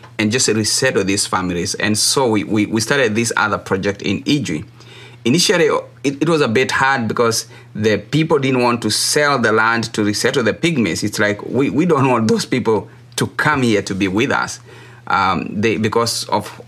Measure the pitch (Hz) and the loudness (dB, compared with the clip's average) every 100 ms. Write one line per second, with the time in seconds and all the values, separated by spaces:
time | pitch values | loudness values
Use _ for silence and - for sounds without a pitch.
0 | - - 107 120 - 110 107 - 131 127 | -12 -2 0 0 0 0 0 0 0 2
1 | 95 98 - 98 92 87 95 - 101 107 | 0 -2 -2 -4 -4 -4 -4 -4 -2 0
2 | - - 127 107 - 104 101 110 113 143 | 0 0 2 0 0 0 0 0 0 0
3 | 120 104 117 - 107 95 - 95 98 98 | 0 0 -2 0 0 -2 -2 -2 -2 -4
4 | - 98 - 147 98 78 - - - - | -4 -4 0 -2 -2 -6 -8 -18 -20 -20
5 | - - 113 151 - 185 156 80 - - | -20 -6 0 2 2 4 2 0 -4 -6
6 | 139 139 160 165 143 113 131 - 131 139 | -4 -2 0 2 2 2 0 2 2 0
7 | 113 110 117 110 - - - - 107 101 | -2 0 0 0 -6 -14 -14 -2 0 0
8 | - 147 160 156 131 131 120 117 110 - | 0 -2 2 2 2 0 2 0 -2 -2
9 | - 151 147 139 113 110 110 117 113 - | 0 0 2 2 2 4 2 2 -2 -2
10 | 104 104 120 135 110 95 170 160 101 85 | -2 0 0 0 0 0 0 0 0 0
11 | 107 - 107 104 - 113 139 107 175 147 | -4 0 -2 -2 -4 -2 0 2 2 2
12 | 135 123 110 226 - 131 113 107 - - | 2 2 2 0 0 -2 2 0 -2 -14
13 | - - 120 - 147 147 123 101 95 95 | -10 -4 -4 0 0 2 2 2 0 -2
14 | 98 95 131 62 62 - - - - - | 0 0 0 0 -4 -8 -16 -20 -20 -16
15 | - 95 95 90 - 98 107 98 110 117 | -4 0 0 0 -4 -2 0 0 0 0
16 | 117 - - 107 - - | 0 -4 -4 -4 -4 -10